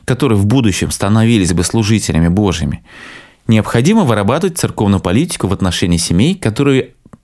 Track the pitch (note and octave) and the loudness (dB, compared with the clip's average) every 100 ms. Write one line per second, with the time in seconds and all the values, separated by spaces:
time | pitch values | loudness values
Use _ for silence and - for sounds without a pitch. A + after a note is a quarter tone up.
0 | - B2 C#3 G#2 G2+ C3+ A2 - F2 - | -6 -2 0 0 2 2 2 0 -4 -2
1 | G2 A2 A2+ A2+ F2 F2 F2 A2+ G#2 G#2+ | 0 2 2 2 2 0 -2 -2 0 0
2 | - D#2+ E2+ F#2+ G2+ E2 C#2 - - - | 0 0 2 2 0 -2 -4 -8 -12 -20
3 | - - - _ - A2 - A#2+ D3+ A3+ | -20 -20 -20 _ 0 0 2 0 2 2
4 | C#3+ G#2+ G2+ D3+ F#3+ E3+ D3 - G#2 F#2+ | 2 2 0 0 -2 -2 -4 -2 0 2
5 | F2 A2 F3 - F#2+ F#2+ F#2 - F#2 E2+ | 2 0 -2 -4 -4 -2 -2 -2 0 0
6 | - F2 D3 G3 A2+ G#2+ C#3+ C3+ - _ | 0 0 0 0 -2 0 0 0 -2 _
7 | - - | -20 -20